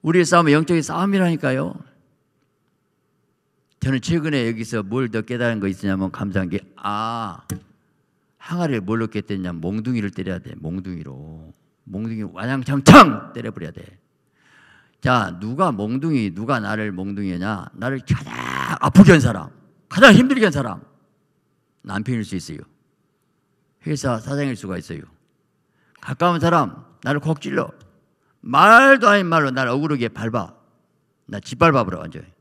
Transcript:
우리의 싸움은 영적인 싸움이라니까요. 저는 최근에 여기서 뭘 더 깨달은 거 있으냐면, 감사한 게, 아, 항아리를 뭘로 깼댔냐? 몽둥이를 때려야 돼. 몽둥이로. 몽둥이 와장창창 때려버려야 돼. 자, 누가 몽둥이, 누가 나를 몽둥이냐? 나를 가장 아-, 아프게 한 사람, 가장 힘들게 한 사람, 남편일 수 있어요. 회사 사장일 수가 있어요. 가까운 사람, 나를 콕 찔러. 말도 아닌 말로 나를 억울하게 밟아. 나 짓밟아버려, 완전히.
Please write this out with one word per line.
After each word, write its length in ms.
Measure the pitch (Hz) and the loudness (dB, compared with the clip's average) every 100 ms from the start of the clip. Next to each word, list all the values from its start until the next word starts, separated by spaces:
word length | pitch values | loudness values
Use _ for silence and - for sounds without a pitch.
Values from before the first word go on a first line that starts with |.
우리의 240 | 156 175 | 2 2
싸움은 260 | 165 175 160 | 4 4 6
영적인 300 | 147 160 170 | 4 4 -2
싸움이라니까요. 920 | 147 165 196 196 175 160 139 131 156 - - _ _ _ _ _ _ _ _ _ _ _ _ _ _ _ _ _ _ _ | -2 -4 0 2 0 0 -2 -4 -6 -10 -20 _ _ _ _ _ _ _ _ _ _ _ _ _ _ _ _ _ _ _
저는 220 | 131 131 | -2 -2
최근에 460 | 139 170 156 143 117 | 0 -2 0 -2 -2
여기서 340 | 113 113 117 | -4 -6 -6
뭘 280 | 98 123 123 | -4 -4 -2
더 100 | 110 | -4
깨달은 380 | 107 123 120 113 | -6 -2 -2 0
거 80 | 95 | -4
있으냐면, 420 | 95 101 95 95 | -2 -2 -2 -4
감사한 400 | - 98 95 90 | -4 -4 -4 -4
게, 120 | 95 - - | -6 -10 -10
아, 640 | 101 104 113 117 107 85 - - _ _ _ _ _ _ _ _ | -8 -6 -6 -8 -10 -12 -12 -12 _ _ _ _ _ _ _ _
항아리를 440 | - 175 165 120 | -8 -4 -2 -2
뭘로 260 | 92 113 110 | -2 -4 -2
깼댔냐? 460 | 107 - 95 90 | -6 -6 -8 -6
몽둥이를 560 | 82 85 107 113 123 101 | -6 -6 -6 -4 -4 -6
때려야 300 | 90 92 85 | -8 -8 -8
돼. 160 | - | -12
몽둥이로. 960 | - 80 92 92 87 73 65 76 80 80 - _ _ | -12 -8 -8 -8 -12 -14 -16 -16 -18 -20 -20 _ _
몽둥이 400 | - 98 113 113 98 | -14 -10 -8 -8 -10
와장창창 1000 | 87 117 135 127 139 135 285 180 110 - | -8 -6 -4 -2 2 8 10 10 4 -10
때려버려야 380 | - 113 - 80 | -12 -12 -10 -14
돼. 280 | - 87 _ _ _ _ _ _ _ _ _ _ _ | -14 -20 _ _ _ _ _ _ _ _ _ _ _
자, 360 | 131 123 95 87 | 0 0 0 -6
누가 320 | 107 135 185 | -8 -2 -2
몽둥이, 600 | 104 107 127 160 139 101 | -2 -4 -4 -2 0 -2
누가 260 | 87 113 131 | -4 -4 -4
나를 320 | 104 107 107 | -2 -4 -6
몽둥이냐? 760 | 90 98 101 98 90 98 101 85 | -6 -8 -6 -6 -4 -6 -6 -10
나를 260 | - 120 135 - | -10 -6 -6 -4
가장 260 | - - - - 135 | -4 -4 -10 -8 -6
아-, 140 | 135 165 | -6 -2
아프게 320 | 147 - 202 | 4 6 6
한 80 | 165 | 6
사람, 300 | 120 95 76 - _ _ _ | 4 -4 -10 -20 _ _ _
가장 240 | 185 247 | 6 8
힘들게 320 | 208 254 254 | 8 6 2
한 60 | 208 | 0
사람, 300 | 143 117 87 - _ _ _ _ _ _ _ _ _ | 0 -6 -8 -16 _ _ _ _ _ _ _ _ _
남편일 420 | - 101 107 120 | -10 -8 -4 -6
수 120 | 101 | -6
있어요. 240 | 92 - 78 - _ _ _ _ _ _ _ _ _ _ _ | -8 -10 -16 -18 _ _ _ _ _ _ _ _ _ _ _
회사 340 | 160 147 131 113 | -8 -4 -4 -4
사장일 360 | - 143 143 | -4 -4 -4
수가 220 | 113 98 87 | -6 -8 -10
있어요. 240 | - 82 69 _ _ _ _ _ _ _ _ _ | -10 -14 -16 _ _ _ _ _ _ _ _ _
가까운 380 | - 131 175 170 | -12 -2 0 2
사람, 460 | 165 170 110 - - _ | 2 2 0 -6 -20 _
나를 160 | - 143 | -4 -4
콕 220 | 156 156 | -2 -6
찔러. 280 | 139 127 131 - - _ _ _ _ _ | -4 -4 -4 -10 -20 _ _ _ _ _
말도 680 | - 139 196 233 269 269 214 | -2 6 10 10 10 6 6
아닌 180 | 202 | 4
말로 260 | 180 165 139 | 4 2 2
나를 200 | 127 127 | 0 -2
억울하게 380 | 131 151 143 117 | 0 0 -2 -2
밟아. 440 | 110 113 113 85 - _ _ _ _ _ _ | -4 -4 -4 -6 -14 _ _ _ _ _ _
나 140 | - 104 | -12 -12
짓밟아버려, 600 | - 127 165 135 95 87 | -12 2 4 4 0 -6
완전히. 260 | 76 78 76 _ | -12 -16 -20 _